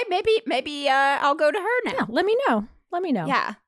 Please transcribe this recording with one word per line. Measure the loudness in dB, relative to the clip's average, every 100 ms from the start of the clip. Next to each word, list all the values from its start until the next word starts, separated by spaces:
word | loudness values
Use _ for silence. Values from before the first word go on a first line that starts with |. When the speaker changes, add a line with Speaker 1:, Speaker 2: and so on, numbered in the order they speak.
| 0
Speaker 1:
maybe, | 0 2 0 0
maybe, | -4 -4 -4 0
uh, | 2 2 2
I'll | 0 2
go | 2
to | 0
her | 0 -2 -2
now. | -4
Speaker 2:
Yeah, | -2
let | 0 2
me | 2 2
know. | 0 -2 -12 _
Let | -6
me | -2
know. | -2 0
Speaker 1:
Yeah. | -2 -2 -8